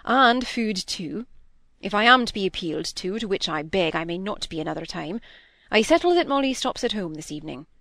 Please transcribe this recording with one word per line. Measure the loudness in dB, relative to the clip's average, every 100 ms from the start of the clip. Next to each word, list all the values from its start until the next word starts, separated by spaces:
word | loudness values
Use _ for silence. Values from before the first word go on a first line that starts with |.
and | 0 6 6 4
food | 0 -2 -2 -4
too. | -6 -8 -6 -8 -10 -18 -20 _ _ _
If | -2
I | 4
am | 6 6 4
to |
be | -2 -2
appealed | -2 -4 -4
to, | -6 -6 -6 -4
to | -2
which | -2 -2
I | -4
beg | 0 0 2 0
I |
may | -4 -6
not | -6 -6 -6
be | -6
another | -4 -6 -6
time, | -8 -6 -8 -10 -20 _ _ _
I | 2
settle | 6 4 6
that | 4 2
Molly | 2 0
stops | 0 -4 -2
at | -4
home | -2 -6
this | -8 -10
evening. | -10 -10 -12 -14 _